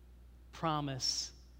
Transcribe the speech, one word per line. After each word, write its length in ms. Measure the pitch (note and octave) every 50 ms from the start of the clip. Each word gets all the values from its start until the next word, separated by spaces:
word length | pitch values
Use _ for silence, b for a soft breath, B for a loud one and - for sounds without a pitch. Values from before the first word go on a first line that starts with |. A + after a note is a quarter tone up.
| - - - - - - - - - - -
promise 800 | - - E3 D3+ D3+ D3 C#3 C3+ C3 - - - - - - - - - - -